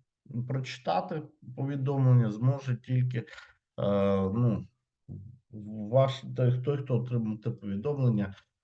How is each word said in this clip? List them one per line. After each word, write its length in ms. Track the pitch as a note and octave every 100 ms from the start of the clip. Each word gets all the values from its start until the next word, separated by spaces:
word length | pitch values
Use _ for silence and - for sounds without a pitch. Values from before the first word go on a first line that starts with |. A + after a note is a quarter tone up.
| _ _ - B2 B2
прочитати 720 | C3 B2+ - - F#3 G3 D#3+ D3 _ C3+ -
повідомлення 760 | C3+ C#3+ C3+ C#3 C3 B2 A2
зможе 460 | G#2+ B2+ C#3 C3 B2
тільки, 400 | - B2+ B2 B2
е, 80 | - - - _ _ - G2+ G2+ G2 G2 F#2+
ну, 340 | A2 B2 F#2+ - _ _ _ - G2 G2 - _ G#2+ G#2 A2 G#2
ваш, 320 | B2+ C3+ - - B2+
той, 260 | B2 B2+
той, 160 | - C#3+
хто 240 | - A#2
отримав 400 | - A#2+ A2 G#2+
те 80 | A#2+
повідомлення, 840 | - G#2 G2 D3 C#3 B2+ G#2+ G2 G2 _ _